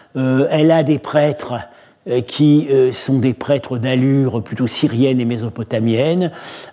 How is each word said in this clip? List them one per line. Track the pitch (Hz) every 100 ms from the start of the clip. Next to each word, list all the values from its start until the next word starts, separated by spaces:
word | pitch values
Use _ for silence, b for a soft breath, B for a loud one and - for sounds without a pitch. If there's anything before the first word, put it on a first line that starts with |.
| B -
Euh, | 131 131 139
elle | 156 156
a | 160
des | 147 143
prêtres, | - 151 147 135 - 120 - b b b -
euh, | 123
qui, | - - 151 147 143
euh, | 131 127
sont | 117 - 135
des | 127
prêtres | 117 - 139 - 123
d'allure | 131 127 135 139 131 113
plutôt | - 107 123
syrienne | - 151 117 135 127
et |
mésopotamienne. | 117 120 113 110 113 113 113 113 147 180 175 - B B B